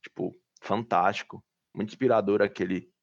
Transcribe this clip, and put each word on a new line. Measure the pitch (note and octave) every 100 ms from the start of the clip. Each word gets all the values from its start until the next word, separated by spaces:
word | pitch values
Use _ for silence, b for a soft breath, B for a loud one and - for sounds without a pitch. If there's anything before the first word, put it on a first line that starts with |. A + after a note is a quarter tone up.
Tipo, | - - F#2 - _ _ -
fantástico, | G2+ D#2+ F2+ F#2 G#2 - - - _ _ -
muito | G#2
inspirador | - C3 A2 G2 G2+
aquele, | G2+ - F#2 F#2 - _